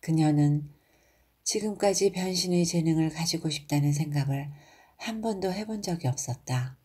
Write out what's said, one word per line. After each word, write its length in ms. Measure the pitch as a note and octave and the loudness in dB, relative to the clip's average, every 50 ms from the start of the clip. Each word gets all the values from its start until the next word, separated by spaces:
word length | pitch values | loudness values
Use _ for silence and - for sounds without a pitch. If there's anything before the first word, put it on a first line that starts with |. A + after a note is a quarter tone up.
그녀는 680 | - - D#3+ D#3+ D#3 D#3 D3+ D3 D3 D3 D3 D3 D3 - - _ _ _ _ _ _ _ _ _ _ _ _ _ _ | -2 0 2 4 4 4 6 6 6 4 4 2 -2 -6 -16 _ _ _ _ _ _ _ _ _ _ _ _ _ _
지금까지 680 | - - G#3+ G#3 G#3+ G#3 F#3 - G3+ G3 F3+ G3 G3+ | -4 -4 -2 -2 -4 -2 2 2 2 4 4 2 2
변신의 540 | F3 F3+ F3+ F#3 F#3 F3+ F3+ F3+ F3+ F3 F3 | 2 0 -4 -2 -2 -2 0 2 4 4 4
재능을 460 | E3+ E3+ E3+ D#3+ E3 D#3+ D#3+ D#3+ D#3+ | 4 2 2 2 2 4 4 2 0
가지고 380 | D#3 D#3+ E3 E3+ - E3 - D#3+ | 0 -2 -4 -2 -2 -2 -2 -4
싶다는 440 | D3 D3 - - D3+ D3 C#3+ D3 C#3+ | -4 -6 -6 -2 0 2 4 2 2
생각을 580 | C#3+ D#3 D3+ D3 D3 C#3 C3+ C#3 C#3 C#3 D3 C#3+ - - - - - - _ _ _ | 2 0 -2 -2 -2 -2 -2 -2 -4 -6 -8 -12 -16 -20 -20 -20 -20 -20 _ _ _
한 240 | - - A3+ A3 | -10 -8 -8 -4
번도 320 | G#3+ A3+ G#3+ F#3+ F#3 F#3+ F3+ | -4 -4 -4 -2 -2 -4 -4
해본 300 | F#3+ G#3+ G#3+ A3+ G#3+ G3+ | -4 -6 -6 -8 -8 -4
적이 240 | - F3 E3+ - C3 | -4 -4 -2 -2 -4
없었다. 680 | C3 - - - B2 - _ - C3 B2+ B2+ C3 C3 _ _ | -4 -4 -6 -8 -8 -10 _ -4 -4 -4 -4 -6 -10 _ _